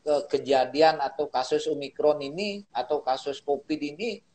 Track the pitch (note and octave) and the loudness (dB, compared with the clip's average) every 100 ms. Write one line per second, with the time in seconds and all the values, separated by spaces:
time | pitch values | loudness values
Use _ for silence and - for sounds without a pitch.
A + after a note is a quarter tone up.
0 | D3+ D3 - C#3+ B2+ C3+ B2+ C3+ D#3+ D3+ | 0 0 0 -4 2 2 2 6 6 6
1 | C3+ - D3 C3 C3 D3+ D#3 C#3+ C#3 - | -4 -2 -2 -2 0 0 0 -4 -6 0
2 | D3 C#3+ C#3 D#3+ G#3 G3+ G3+ B2 B2 D3 | 2 2 -2 -6 -6 -6 -8 -8 -2 -2
3 | - C3+ - C#3 - C#3+ - D#3 D3 D3+ | 0 -4 -4 -8 -4 -4 -2 -4 -4 -6
4 | A3+ G#3 _ | -8 -8 _